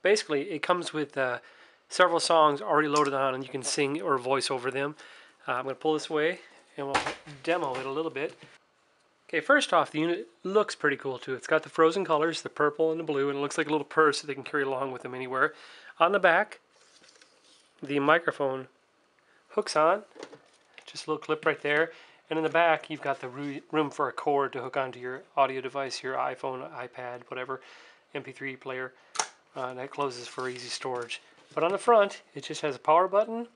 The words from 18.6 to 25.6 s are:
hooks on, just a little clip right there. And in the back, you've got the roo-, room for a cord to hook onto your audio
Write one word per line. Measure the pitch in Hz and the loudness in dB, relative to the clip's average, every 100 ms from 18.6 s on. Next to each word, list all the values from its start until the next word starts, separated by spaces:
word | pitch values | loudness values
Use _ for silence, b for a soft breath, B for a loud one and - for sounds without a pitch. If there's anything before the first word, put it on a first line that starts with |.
| 131 _ _ _ _ _ b b _ | -10 _ _ _ _ _ b b _
hooks | - 196 156 | -4 0 4
on, | 156 202 - - - - _ _ _ - - | 4 4 -2 -18 -18 -20 _ _ _ -20 -18
just | - - | -14 -6
a | |
little | 156 | -6
clip | - 156 160 | -2 -2 0
right | 147 | -2
there. | 147 147 165 B B B _ | 0 0 0 B B B _
And | 160 | -2
in | |
the | 156 | 0
back, | 160 170 156 - | 4 4 2 -2
you've | 151 | -6
got | 147 135 | -4 -4
the | 131 | -6
roo-, | 127 143 139 - | -8 -8 -10 -4
room | 151 147 | 0 0
for | - 135 | 0 -2
a | |
cord | - - 143 135 | -2 0 0 0
to | 131 | -4
hook | 123 139 | -6 -4
onto | 131 123 | -4 -6
your | 123 131 - - | -10 -10 -6 0
audio | 135 131 | 2 0